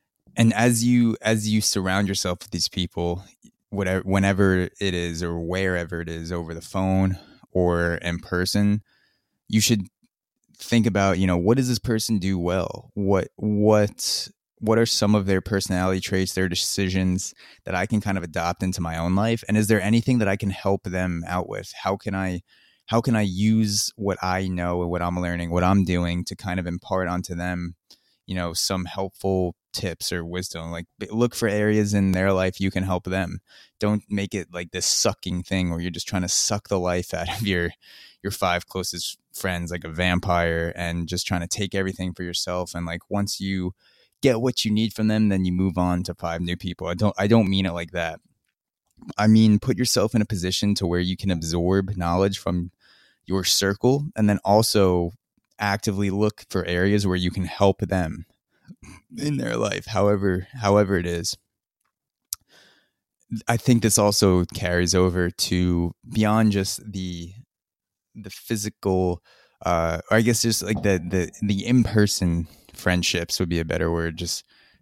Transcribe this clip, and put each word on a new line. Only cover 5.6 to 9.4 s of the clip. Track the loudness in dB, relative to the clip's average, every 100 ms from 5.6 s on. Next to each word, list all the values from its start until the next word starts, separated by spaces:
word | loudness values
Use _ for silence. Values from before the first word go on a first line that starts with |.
| 0 -2 -4 -6
it | -6
is, | -8 -6
over | -6 -6
the | -10
phone | -8 -2 0 2 2 0 -8 -20 _
or | 0 2 2 0 -2
in | -4 -6
person, | -4 -2 0 2 2 0 -4 _ _ _ _ _